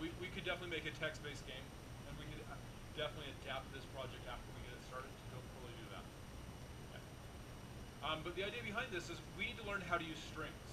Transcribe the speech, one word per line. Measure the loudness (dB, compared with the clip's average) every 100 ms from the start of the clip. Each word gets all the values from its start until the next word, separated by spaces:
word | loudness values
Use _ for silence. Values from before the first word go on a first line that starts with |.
we, | 2 2
we | -2
could | 2 4
definitely | 4 4
make | 2 2
a | 4
text-based | 2 2 -2 -2
game, | -2 -4 -4 -6 -6 -6 -4
and | -2
we | -2
could, | -2 -2
uh, | -4 -4 -4 -2 2
definitely | 2 2 -2 -2
adapt | 0 0 0 -2
this | -2 -2
project | -2 -2 -2
after | -2 -2 -4
we | -4
get | -4
it | -2
started | -2 -2
to | -4 -4 -4
go | -4 -4
fully | -4 -4
do | -4
that. | -4 -4 -6 -6 -4 -4 -4 -4 -4 -4 -4
Yeah. | -4 -6 -4 -4 -4 -4 -4 -4 -4 0 4
Um, | 4
but | 4 4
the |
idea | 4 4
behind | 2 4 4
this | 2 2
is | -2 -2 0
we | 2
need | 2
to | 2
learn | 4
how | 6 6
to |
use | 6 0 -2
strings. | 0 -2 -2 -6